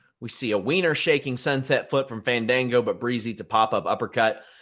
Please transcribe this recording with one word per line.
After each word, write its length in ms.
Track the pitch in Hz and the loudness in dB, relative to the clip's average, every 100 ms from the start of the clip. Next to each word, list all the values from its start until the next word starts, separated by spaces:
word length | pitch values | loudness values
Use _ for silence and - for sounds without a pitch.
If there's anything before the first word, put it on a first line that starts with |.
| _ - | _ -14
We 80 | 120 | -12
see 220 | - 120 | -6 -2
a 60 | 104 | 0
wiener 380 | 101 180 170 147 | 0 0 2 0
shaking 420 | 175 147 139 123 | 2 2 0 -4
sunset 520 | 151 135 131 131 - | -2 0 0 0 0
flip 180 | 139 135 | -2 -2
from 140 | 113 | -4
Fandango, 600 | 127 120 113 127 127 123 | -2 0 2 0 2 2
but 180 | 113 90 | 2 0
Breeze 280 | 120 123 110 | -2 -2 -4
eats 140 | 107 | -8
a 20 | |
pop-up 420 | 104 110 110 104 82 | 0 2 2 0 0
uppercut. 540 | - 113 123 110 - - - | -2 -2 2 2 0 -12 -20